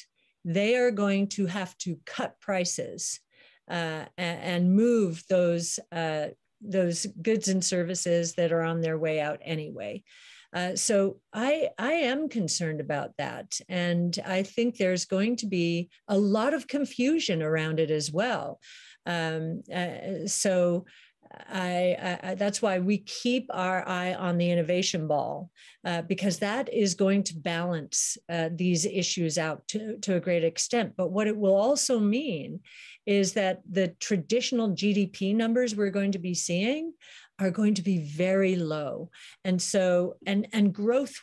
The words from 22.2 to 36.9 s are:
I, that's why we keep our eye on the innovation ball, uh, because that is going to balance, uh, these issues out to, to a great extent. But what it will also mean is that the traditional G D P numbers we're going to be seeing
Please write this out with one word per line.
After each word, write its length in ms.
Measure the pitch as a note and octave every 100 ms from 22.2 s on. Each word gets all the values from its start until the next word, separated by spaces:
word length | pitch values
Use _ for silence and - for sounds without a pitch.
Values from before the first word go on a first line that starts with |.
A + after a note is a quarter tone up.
| F#3
I, 40 | F#3+
that's 260 | G3+ G3+
why 160 | G#3+ F#3
we 200 | F#3 G#3
keep 480 | - - A#3+ B3 -
our 360 | - F#3 F#3 -
eye 260 | F3+ F3+
on 240 | F3+ F#3 F3
the 120 | F3
innovation 580 | F3 D#3+ F3+ F#3+ F3 D#3
ball, 420 | D3 A#2+ C#3+ E3+ _ - _
uh, 180 | F3+ E3+
because 360 | E3+ F#3+ G3 E3+
that 340 | G3+ A#3 -
is 220 | - G3+
going 300 | F3 G3 G3+
to 120 | G3 E3
balance, 800 | F3 E3+ F3 E3 C#3+ - - - -
uh, 200 | E3+ E3
these 320 | E3+ F3+ E3+ G3+
issues 500 | F#3+ E3+ - E3 D#3
out 300 | D#3+ D3 -
to, 300 | G#3+ A3 G#3+
to 160 | G3+
a 60 | F3+
great 240 | F3+ E3+
extent. 480 | E3 E3 - A#3+ F#3+ -
But 140 | F3
what 160 | F#3+ G#3+
it 100 | G#3
will 200 | G3 G3
also 420 | A3+ C#4+ - A#3+
mean 640 | G3+ A#3 D4+ E3 - D#3+ - - - -
is 280 | - G3+ F#3
that 280 | G#3+ F#3+ F#3 -
the 200 | F#3+ F3+ -
traditional 680 | - G3 D3+ A#3 A3+ A#3+ A3+
G 260 | D#3+ G#3
D 120 | G3+ F#3+
P 260 | - F#3+
numbers 400 | A3 A3+ A#3 B3
we're 160 | G#3 G3+
going 220 | G3+ G3
to 60 | G3
be 160 | F3+
seeing 600 | F3 - F3 G#3+ D4 E4